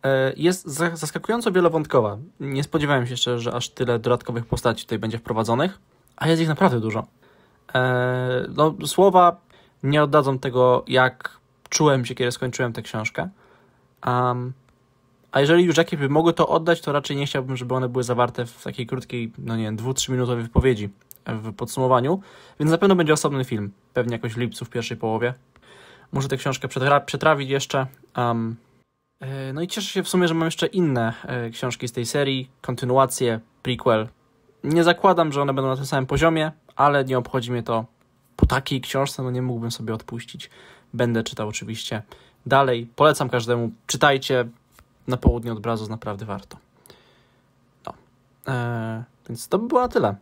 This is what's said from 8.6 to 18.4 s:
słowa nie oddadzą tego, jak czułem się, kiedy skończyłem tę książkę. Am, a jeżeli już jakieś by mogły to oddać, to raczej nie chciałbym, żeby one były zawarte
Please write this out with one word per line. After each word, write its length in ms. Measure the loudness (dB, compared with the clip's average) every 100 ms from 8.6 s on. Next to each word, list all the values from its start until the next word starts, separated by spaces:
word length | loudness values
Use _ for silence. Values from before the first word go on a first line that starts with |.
| 2 2 -2
słowa 560 | 6 6 8 6 4 _ _ _ _
nie 200 | 0 2
oddadzą 360 | 4 4 4 0
tego, 440 | 0 4 6 4 2
jak 520 | 4 4 0 -16 -16 _ _ -6
czułem 360 | 2 4 4 0
się, 100 | -2
kiedy 160 | -2
skończyłem 420 | -2 -6 -2 -4
tę 80 | -4
książkę. 480 | -8 -6 -6 -6 -8 -10 _ _ _ _ _ _
Am, 520 | -2 0 0 -2 -6 -12 _ _ _ _ _ _ _
a 80 | 0
jeżeli 240 | 6 6
już 140 | 6 4
jakieś 220 | 2 0
by 100 | 2
mogły 240 | 4 2
to 140 | 2 2
oddać, 340 | 2 2 0
to 100 | 0
raczej 260 | -4 -2 -4
nie 80 | -2
chciałbym, 320 | -4 -4 -6
żeby 180 | -4 -2
one 140 | -2
były 140 | -2
zawarte 420 | -2 0 0 0